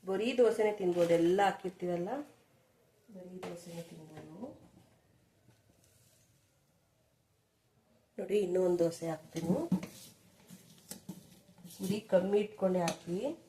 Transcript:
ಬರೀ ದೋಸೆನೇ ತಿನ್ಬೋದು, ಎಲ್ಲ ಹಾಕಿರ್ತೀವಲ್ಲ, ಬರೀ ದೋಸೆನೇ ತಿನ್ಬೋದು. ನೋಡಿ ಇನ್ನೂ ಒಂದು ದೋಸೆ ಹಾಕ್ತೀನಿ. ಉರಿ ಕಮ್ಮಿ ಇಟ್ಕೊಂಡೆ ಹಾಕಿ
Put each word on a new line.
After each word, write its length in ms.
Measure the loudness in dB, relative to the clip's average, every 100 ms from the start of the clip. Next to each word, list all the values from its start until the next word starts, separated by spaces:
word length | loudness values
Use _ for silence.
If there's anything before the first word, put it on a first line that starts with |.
ಬರೀ 240 | -4 -2 0 4
ದೋಸೆನೇ 320 | 4 6 0 2
ತಿನ್ಬೋದು, 340 | 0 2 4 6
ಎಲ್ಲ 200 | 6 4 4
ಹಾಕಿರ್ತೀವಲ್ಲ, 600 | 2 -8 -6 -4 -2 -4 -6 -8 -18 _ _ _ _ _ _ _
ಬರೀ 200 | -18 -16 -12 -12
ದೋಸೆನೇ 360 | -12 -12 -14 -14
ತಿನ್ಬೋದು. 460 | -16 -18 -18 -18 -14 -14 -16 -20 -20 _ _ _ _ _ _ _ _ _ _ _ _ _ _ _ _ _ _ _ _ _ _ _ _ _ _ _ _ _ _ _ _ _ -14
ನೋಡಿ 200 | 0 0 2
ಇನ್ನೂ 140 | 2 4
ಒಂದು 120 | 4
ದೋಸೆ 240 | 2 0 -6
ಹಾಕ್ತೀನಿ. 420 | -6 -8 -6 0 0 0 -2 -4 -16 -20 -20 _ _ -20 -20 -20 -20 -20 -18 -16 -18 -18 -20 _ -20 -20 -10
ಉರಿ 180 | -4 -4 2
ಕಮ್ಮಿ 280 | 2 4 0
ಇಟ್ಕೊಂಡೆ 380 | 0 -2 0 2 0
ಹಾಕಿ 320 | -4 -6 -4 -4 -8